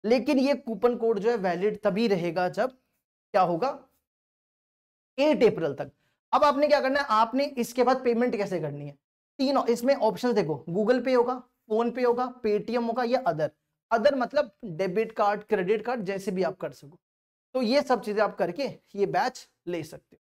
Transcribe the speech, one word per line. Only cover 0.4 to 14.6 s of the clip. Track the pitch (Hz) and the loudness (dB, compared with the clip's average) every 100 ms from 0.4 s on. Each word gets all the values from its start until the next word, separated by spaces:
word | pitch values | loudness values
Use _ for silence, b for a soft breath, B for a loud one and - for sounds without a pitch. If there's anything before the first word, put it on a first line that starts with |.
| 269 | 2
कूपन | 277 - 202 240 240 | 0 -4 -2 0 0
कोड | 226 214 | 0 0
जो | 208 | 0
है, | 240 | 0
वैलिड | 185 175 202 196 | -2 0 -2 -2
तभी | 208 190 233 | -2 0 0
रहेगा | 196 170 165 180 | 0 0 -2 -2
जब | 180 254 | -2 -4
क्या | - _ _ _ _ _ 202 | -4 _ _ _ _ _ 2
होगा, | 180 170 185 240 _ _ _ _ _ _ _ _ _ _ _ _ _ - | 2 0 -2 -6 _ _ _ _ _ _ _ _ _ _ _ _ _ 0
एट | 294 247 | 2 6
अप्रैल | 220 170 160 | 4 4 -4
तक। | 131 139 _ _ _ _ | -4 -10 _ _ _ _
अब | 254 | 2
आपने | 294 269 294 | 4 4 4
क्या | 285 | 4
करना | 262 285 | 2 -2
है, | 285 | 0
आपने | 220 233 254 277 | 2 2 0 -4
इसके | 277 233 - | -4 -6 0
बाद | 247 254 | 2 2
पेमेंट | 254 233 247 220 | 2 0 0 -2
कैसे | 196 180 | -4 -4
करनी | 151 143 143 | -6 -8 -14
है, | 139 _ _ _ _ | -16 _ _ _ _
तीन | 269 262 | 0 0
इसमें | - 233 240 277 | 0 0 2 2
ऑप्शन | 214 - 247 | 2 0 0
देखो, | 220 160 143 - | 0 0 -4 -4
Google | 175 214 254 | -2 2 2
Pay | 247 254 | 2 2
होगा, | 240 254 - _ _ | 2 -2 -10 _ _
PhonePe | 220 240 233 247 | -2 0 0 0
होगा, | 240 254 254 | 0 -2 -4
Paytm | 220 208 208 240 233 | -2 -2 0 -2 -2
होगा | 233 | -2
या | 240 247 | 0 0
other। | 254 156 147 _ _ _ _ | 0 -2 -4 _ _ _ _
Other | 226 233 | 2 4
मतलब | 269 240 277 247 _ | 2 -2 -2 -2 _